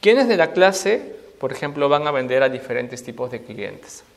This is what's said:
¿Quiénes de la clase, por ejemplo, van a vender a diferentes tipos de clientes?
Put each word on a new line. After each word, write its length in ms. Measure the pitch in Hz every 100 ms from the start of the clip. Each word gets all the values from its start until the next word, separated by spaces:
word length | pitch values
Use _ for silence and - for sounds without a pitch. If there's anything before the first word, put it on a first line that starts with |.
¿Quiénes 260 | 202 240 254
de 80 | 202
la 160 | 160
clase, 640 | 180 185 190 196 220 - - - -
por 120 | 131
ejemplo, 360 | 127 147 151 143
van 180 | 147 151
a 40 |
vender 320 | 143 127 131
a 80 | 135
diferentes 520 | 127 - 120 123 123
tipos 280 | - 117 123
de 120 | 120
clientes? 640 | 117 107 101 98 - - _